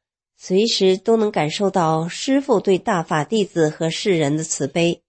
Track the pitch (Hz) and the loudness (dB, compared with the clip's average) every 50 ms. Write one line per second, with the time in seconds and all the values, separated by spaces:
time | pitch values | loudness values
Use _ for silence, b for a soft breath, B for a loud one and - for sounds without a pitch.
0 | _ _ _ _ _ _ _ _ - - 185 196 220 233 - - 196 185 185 - | _ _ _ _ _ _ _ _ -6 0 0 2 2 2 2 2 2 2 2 2
1 | - 226 226 226 214 208 214 190 151 151 - - 202 190 - 190 165 156 160 160 | 2 2 2 2 2 0 0 -2 -2 -2 -2 -2 -2 0 0 2 2 2 0 0
2 | 165 175 - - - 269 269 277 269 277 226 190 - 202 185 170 - 240 202 170 | -2 -4 -8 -6 -2 0 0 0 2 2 0 0 2 2 0 0 0 0 -2 -2
3 | 160 - 180 151 147 - 226 220 190 - - 170 156 151 156 - 165 160 160 - | -2 -2 -2 -2 -2 0 0 -2 -2 0 0 0 0 0 0 -2 -4 -4 -4 -2
4 | - 208 180 160 147 139 151 156 160 - - - 143 135 - 175 170 170 165 - | -2 0 0 2 0 0 0 -2 -4 -6 -6 -6 -6 -4 -2 0 0 0 0 -4
5 | _ | _